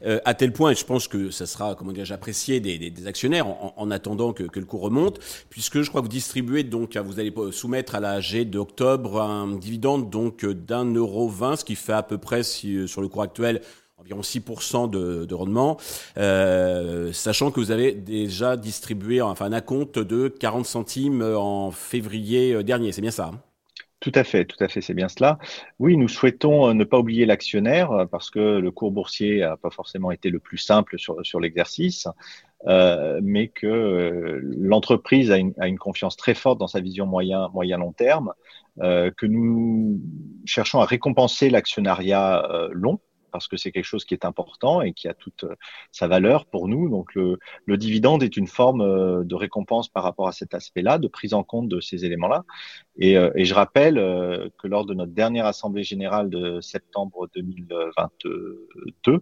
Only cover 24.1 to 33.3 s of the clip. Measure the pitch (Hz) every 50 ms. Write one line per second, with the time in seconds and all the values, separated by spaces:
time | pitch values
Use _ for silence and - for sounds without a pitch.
24.1 | 127 135 127 - - 104 85 - - - 101 92 - - 92 - 92 87 92 92
25.1 | - - 123 139 156 147 - - - - - - _ _ 123 160 180 156 131 113
26.1 | - - - 131 123 - - 151 147 147 139 120 113 110 104 104 - 127 120 113
27.1 | 113 113 120 110 104 98 - - - 104 101 113 135 170 185 156 123 101 92 87
28.1 | - 85 - - - 107 107 107 104 101 90 90 87 - - 104 95 101 90 -
29.1 | - - 110 104 104 104 92 82 80 - - 87 - - 92 - - 95 92 92
30.1 | 87 - - 95 87 85 _ - - 85 - - 107 107 104 - - 87 - -
31.1 | 82 80 90 - - 90 85 85 80 87 85 - - - 165 185 180 - - 90
32.1 | 82 _ - - - - _ _ _ _ - - 95 92 92 90 87 82 73 78
33.1 | 73 80 101 98